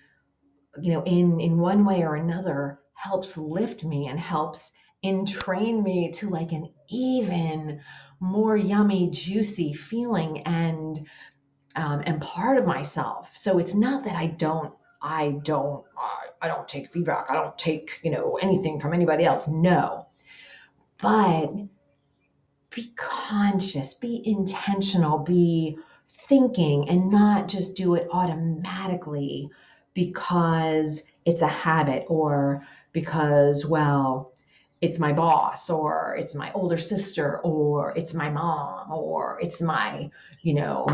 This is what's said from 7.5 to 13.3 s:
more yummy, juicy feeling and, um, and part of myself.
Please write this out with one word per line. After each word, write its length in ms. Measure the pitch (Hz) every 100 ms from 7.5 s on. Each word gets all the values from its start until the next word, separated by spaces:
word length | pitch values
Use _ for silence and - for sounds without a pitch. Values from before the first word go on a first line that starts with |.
| 156 156 147 - - - _
more 360 | 185 202 220 214
yummy, 540 | 185 202 208 190 165
juicy 640 | 147 170 214 208 - 151
feeling 680 | 147 - 226 240 190 160 151
and, 580 | 160 165 165 160 156 156 151 - - _ _ _ _ 156
um, 280 | 151 143 170
and 160 | 151
part 380 | - 175 226 269
of 80 | 190
myself. 680 | 131 147 156 120 - -